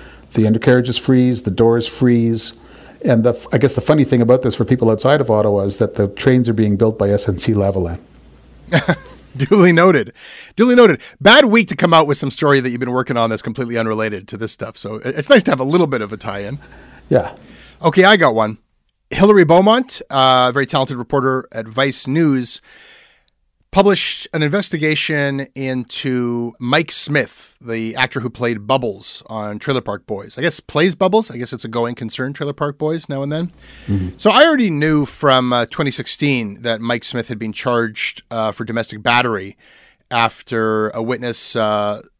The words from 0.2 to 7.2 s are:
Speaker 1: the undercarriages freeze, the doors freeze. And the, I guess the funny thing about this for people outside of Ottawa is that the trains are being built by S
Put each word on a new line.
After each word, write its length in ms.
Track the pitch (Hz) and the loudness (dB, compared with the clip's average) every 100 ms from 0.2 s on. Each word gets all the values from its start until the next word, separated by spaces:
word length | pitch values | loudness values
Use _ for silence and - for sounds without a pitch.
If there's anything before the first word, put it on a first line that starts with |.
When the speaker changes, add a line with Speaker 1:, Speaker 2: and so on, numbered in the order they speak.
| - | -6
Speaker 1:
the 120 | - 107 | 0 2
undercarriages 520 | 113 135 127 123 117 | 2 4 4 2 -2
freeze, 460 | - 127 127 120 | 2 2 2 0
the 80 | - | -2
doors 360 | 95 117 117 113 | 2 4 4 0
freeze. 720 | - 127 120 113 113 - - - - - - | 0 2 4 2 -2 -6 -12 -20 -20 -20 -6
And 200 | - 117 | 0 2
the, 120 | 117 156 - | 2 0 -2
I 60 | - | 0
guess 160 | 139 | 2
the 80 | - | 2
funny 220 | - 151 | 2 4
thing 180 | 135 127 | 4 4
about 220 | 113 127 | 4 4
this 100 | 131 | 2
for 100 | - | -2
people 280 | 113 127 113 | 0 2 2
outside 280 | 110 131 147 | 2 2 2
of 120 | 123 | 2
Ottawa 300 | 107 107 101 | 2 2 0
is 180 | 101 - | 0 -2
that 160 | 107 - | -2 0
the 140 | 101 | -2
trains 380 | - 135 127 117 | 0 2 4 2
are 60 | |
being 240 | 110 107 101 | 0 2 2
built 220 | 113 107 | 0 0
by 100 | 101 | 0
S 180 | 101 | 0